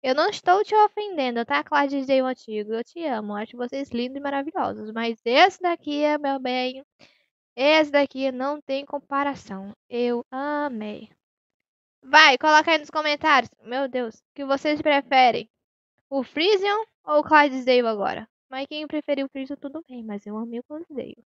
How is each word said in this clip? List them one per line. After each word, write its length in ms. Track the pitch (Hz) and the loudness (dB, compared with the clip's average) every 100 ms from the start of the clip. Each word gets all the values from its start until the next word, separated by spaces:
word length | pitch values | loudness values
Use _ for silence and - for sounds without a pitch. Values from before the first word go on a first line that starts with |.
Eu 120 | 262 269 | 0 0
não 140 | 359 | 0
estou 340 | 392 - 370 | 0 2 2
te 100 | 427 | 4
ofendendo, 720 | 427 415 - 415 349 254 240 233 | 4 4 2 -6 -4 -2 -2 -2
tá, 180 | 285 | -2
Cláudia 380 | 294 294 285 277 | 0 0 0 -2
J, 220 | 262 262 | 2 2
o 20 | 262 | 2
antigo? 480 | 254 - 214 208 | -4 -8 -8 -4
Eu 100 | 226 | -6
te 220 | 240 339 330 | -8 -8 -4
amo. 300 | 226 214 208 | -4 -6 -8
Acho 200 | 226 240 | -10 -10
vocês 360 | 247 277 277 | -8 -8 -6
lindos 260 | 240 247 269 | -6 -6 -6
e 20 | |
maravilhosos. 720 | 285 277 277 370 - 208 214 | -6 -4 -4 -4 -6 -6 -10
Mas 280 | 220 233 226 | -6 -6 -4
esse 380 | 233 262 370 - | 0 4 4 4
daqui, 420 | 359 339 - 294 | -4 -4 -4 -2
é 140 | 294 302 | 0 0
meu 220 | 285 269 | -2 -4
bem, 440 | 254 254 254 262 285 _ _ _ _ _ _ - | -4 -4 -4 -8 -20 _ _ _ _ _ _ 0
esse 360 | 277 320 294 | 4 4 4
daqui 400 | 285 277 262 269 | 2 0 -2 -4
não 280 | 254 269 294 | -4 -6 -6
tem 240 | - 269 285 | -6 -6 -6
comparação. 920 | 285 _ 277 285 269 - 196 196 - _ | -12 _ -4 -4 -6 -12 -14 -14 -18 _
Eu 380 | 240 240 240 - | -4 -2 -2 -6
amei. 760 | 262 285 294 294 233 214 208 220 _ _ _ _ _ _ _ _ _ | -8 -6 -4 -6 -6 -10 -12 -16 _ _ _ _ _ _ _ _ _
Vai, 340 | 262 302 311 254 | 4 8 8 6
coloca 340 | 311 302 311 | 6 4 6
aí 80 | 320 | 0
nos 100 | 294 | 0
comentários. 600 | 311 302 294 311 285 240 _ | -4 -2 0 4 2 2 _
Meu 240 | - 247 277 | -8 -4 -4
Deus, 280 | 254 233 - | -4 -6 -10
o 80 | _ | _
que 120 | - 277 | -12 -4
vocês 360 | 277 302 302 | -2 0 0
preferem? 680 | 302 285 269 262 254 - - _ _ _ _ _ _ | 2 2 2 4 4 2 -6 _ _ _ _ _ _
O 140 | 277 | -6
Frisian 560 | 240 294 349 415 392 415 440 _ | -4 -2 2 2 2 -2 -6 _
ou 160 | - 302 | 0 0
o 40 | |
Clydesdale 640 | 302 311 294 262 247 247 233 | 4 4 4 0 2 2 2
agora? 400 | 214 196 - 220 _ _ | -2 -4 -4 -10 _ _
Mas 160 | 262 277 | -12 -10
quem 200 | 302 302 | -10 -6
preferiu 400 | 302 - 277 277 | -6 -2 -2 -2
o 20 | |
Frisian, 260 | 269 262 285 | -8 -10 -10
tudo 260 | 277 269 - | -10 -14 -14
bem, 160 | 247 | -14
mas 220 | 220 202 208 | -10 -10 -10
eu 120 | 214 | -10
amei 240 | 233 233 | -8 -10
o 20 | |
Clydesdale. 600 | - 302 339 277 - - | -10 -14 -12 -12 -12 -14